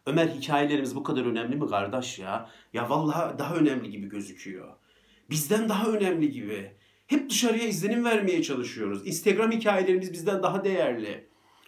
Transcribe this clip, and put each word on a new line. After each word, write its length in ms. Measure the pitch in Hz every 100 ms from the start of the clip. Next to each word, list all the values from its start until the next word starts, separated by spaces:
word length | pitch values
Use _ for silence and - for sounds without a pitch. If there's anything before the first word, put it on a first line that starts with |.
| 135
"Ömer, 220 | 160 160
hikayelerimiz 680 | 135 156 143 147 143 127 135
bu 60 |
kadar 220 | - 127
önemli 320 | 117 113 120 147
mi 120 | 147
kardeş 500 | 101 101 127 123 -
ya?" 320 | 95 110 - - -
Ya 180 | 117 120
vallahi 480 | 156 151 156 147 -
daha 180 | 135 165
önemli 340 | 147 127 107
gibi 180 | 101 98
gözüküyor. 600 | 101 98 - 98 92 98 - _ _ _ _ -
Bizden 380 | 156 - 214 220
daha 220 | 196 226
önemli 400 | 214 185 165 143
gibi. 420 | 123 104 101 98 - _ _ -
Hep 200 | 269 -
dışarıya 380 | - 240 220 226
izlenim 360 | 160 202 240
vermeye 380 | 233 214 190 165
çalışıyoruz. 640 | 143 127 120 113 101 98 190
Instagram 460 | 156 208 196 226
hikayelerimiz 600 | 226 214 190 185 185 185
bizden 300 | 165 175 196
daha 220 | 180 190
değerli. 640 | 196 180 139 117 104 - - _ _ _